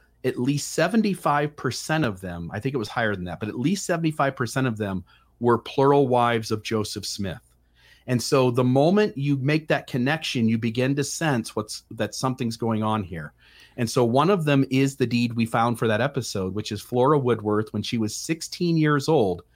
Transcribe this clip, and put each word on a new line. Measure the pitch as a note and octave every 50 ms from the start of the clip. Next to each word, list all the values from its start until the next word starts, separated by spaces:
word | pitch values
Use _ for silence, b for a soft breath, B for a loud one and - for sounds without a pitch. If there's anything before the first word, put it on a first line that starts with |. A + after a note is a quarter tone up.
| b b b _ -
at | B2+ - -
least | B2 C3 D3 D3 - -
seventy-five | - - D#3+ F3+ G#3 A3+ G#3+ G#3 F#3 - - D#3+ C#3+ D3 D3 D3 -
percent | - - C3+ A#2 - - - D#3 D#3+ D3+
of | A#2 G2 F#2
them, | F#2+ F#2 F2 E2+ E2+ E2
I | - G#2
think | G#2+ C#3 C3+
it | C3
was | G#2 -
higher | - B2+ A#2 G#2+ G#2
than | F#2 F2+
that, | F2+ E2+ -
but | -
at | G#2 - -
least | B2 D3+ G3+ F#3+ -
seventy-five | - F3+ E3 E3 D#3 D3+ - C#3+ C#3 C3+
percent | - B2 A2+ - C3+ C3
of | C3 A2
them | G#2 G#2+ G2+ F#2+ F#2 F2+ b b b b b b -
were | A#2+ A#2+ A#2+ A#2
plural | - - - - C3+ C#3 C#3+ C#3+ C#3+
wives | B2 B2 A#2+ A#2+ A#2+ A#2 A2+ A2 -
of | A2+ G#2 -
Joseph | - A2+ A2 G#2 - - G#2 F#2+
Smith. | - - - G2+ F#2+ D2+ - - _ _ _ b b b b b b b b b
And | - B2+ A#2 -
so | - - C3+ B2+ B2+
the | B2 C3 B2+
moment | B2+ B2+ C#3 C#3+ E3 F#3+ G#3 G#3+ G#3 -
you | - C#3 C#3+ C#3+
make | C3+ B2+ C#3 D3+ D#3+ D#3
that | - D#3 C3+ -
connection, | - - C3 B2 C3+ D#3 D#3+ - - - C3 A2+
you | A2 A2+
begin | A2+ A2+ A#2 A2+ B2 B2+ C3 C#3+
to | C#3+ C#3
sense | - - - E3+ D#3 C#3 A#2 A2 - -
what's, | A2+ G#2+ - - - - -
that | A2+ A2 A2 G#2 -
something's | - - C3 B2+ - B2+ A#2 A2+
going | A2+ A#2+ A2+ A2+ G#2+
on | G#2+ A2 A2 A2 G2
here. | E2 F#2 E2 D2+ D2 B B B B B B B B B
And | - A#2+ A2+
so | - C#3 B2
one | A#2 A#2 C3+ D3 F3
of | G#3 F#3 D#3
them | D3 C#3+ C3+ C3+ -
is | B2+ C3+ C#3 C3+ C3+
the | - B2+
deed | A#2+ B2 A#2+ A#2+ A#2+ A2+
we | A#2 A2+
found | A2 - A#2+ A#2 A#2+ A#2
for | A2+ B2 A2+
that | G#2+ G#2+
episode, | A#2+ C#3 C#3 C3 A2+ - - G#2 F#2+ F#2+ F#2
which | G#2 G#2+ -
is | G#2+ G2
Flora | - - B2 B2 B2 C3+ D#3 D3
Woodworth. | B2+ B2 A#2 A2 G#2 G#2 G#2 G#2 G#2+ - -
When | G#2 G#2+
she | - -
was | A#2 A2 G#2 -
sixteen | - - - E3 E3 - - - - F3+ F3 E3
years | D#3+ D#3 D3+ D3 C#3+ C3+
old, | - D#3+ D3 A2 F#2+ F2+ E2+ - b b